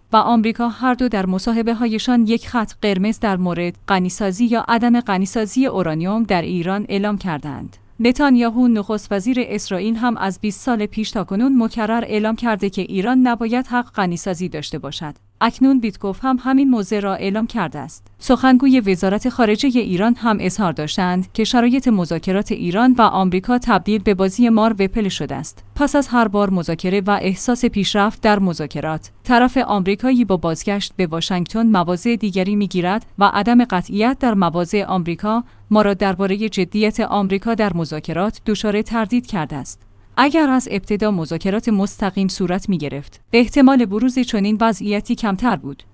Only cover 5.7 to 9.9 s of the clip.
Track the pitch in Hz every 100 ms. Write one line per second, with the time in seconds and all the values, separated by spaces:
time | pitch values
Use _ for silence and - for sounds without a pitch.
5.7 | 190 170 156 180 220 214 180 160 180 170
6.7 | 196 208 196 208 202 190 151 151 131 -
7.7 | - - - 233 254 285 247 233 226 247
8.7 | 214 202 214 - 202 202 254 - 202 -
9.7 | 185 214